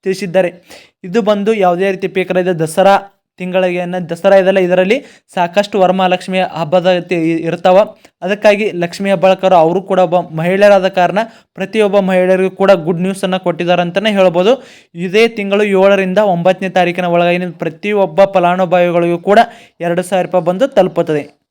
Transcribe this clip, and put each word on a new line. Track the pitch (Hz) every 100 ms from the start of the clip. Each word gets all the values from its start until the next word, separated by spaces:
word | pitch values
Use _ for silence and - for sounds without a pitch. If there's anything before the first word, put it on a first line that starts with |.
ತಿಳಿಸಿದ್ದಾರೆ. | 190 190 202 180 180 175 _ - _ _
ಇದು | 185 202
ಬಂದು | 208 208 202
ಯಾವುದೇ | 226 185 175 196
ರೀತಿ | 190 185
ಪೇಕರ | 190 180 185
ಇದೆ, | 180 170
ದಸರಾ | 160 156 190 196 - _ _ _
ತಿಂಗಳಿಗೆ | 180 180 185 175
ಏನ-, | 175 180 165
ದಸರಾ | 170 196 196
ಇದೆಲ್ಲ, | 185 196
ಇದರಲ್ಲಿ | 180 180 185 262 - _ _
ಸಾಕಷ್ಟು | - 170 196 202 208
ವರಮಹಾಲಕ್ಷ್ಮಿ | 180 185 185 180 - 185
ಹಬ್ಬದ | 185 - 165 180 175 180
ತಿ-, | 175 175 160 165
ಇರ್ತಾವ. | 165 170 185 185 214 - _ _
ಅದಕ್ಕಾಗಿ | 180 208 214 208 208
ಲಕ್ಷ್ಮೀ | 180 170 - 196
ಹೆಬ್ಬಾಳ್ಕರ್ | 196 190 190 190
ಅವರು | 180 160 175
ಕೂಡ | 190 185
ಒಬ್ಬ | 180 180 165
ಮಹಿಳೆಯರಾದ | 156 170 190 202 196 185
ಕಾರಣ | 185 175 185 226 - _
ಪ್ರತಿಯೊಬ್ಬ | - 190 220 208 202
ಮಹಿಳೆಯರಿಗೂ | 185 185 185 185 190
ಕೂಡ | 185 196
ಗುಡ್ | 185 156 175
ನ್ಯೂಸನ್ನು | 180 190 190 185
ಕೊಟ್ಟಿದ್ದಾರೆ | 180 170 170 175
ಅಂತಲೇ | 175 180 214
ಹೇಳ್ಬೋದು. | 202 185 170 185 262 - - _
ಇದೇ | 170 180 196 233
ತಿಂಗಳು | 226 196 202
ಏಳರಿಂದ | 208 190 196 196 190 185
ಒಂಬತ್ತನೇ | 214 170 170 185 190
ತಾರೀಕಿನ | 185 175 175
ಒಳಗಾಗಿ | 180 175 175 180
ನಿಮ್ಮ | 180
ಪ್ರತಿಯೊಬ್ಬ | 170 170 160 208 208 190 156
ಫಲಾನುಭವಿಗಳಿಗೂ | 196 190 175 185 185 180 175 170 170 170
ಕೂಡ | 180 208 233 - _ _
ಎರಡು | 170 175
ಸಾವಿರ | 180 190 175
ರೂಪಾಯಿ | 185
ಬಂದು | 170 185 277
ತಲುಪುತ್ತದೆ. | - 180 160 165 151 - _ _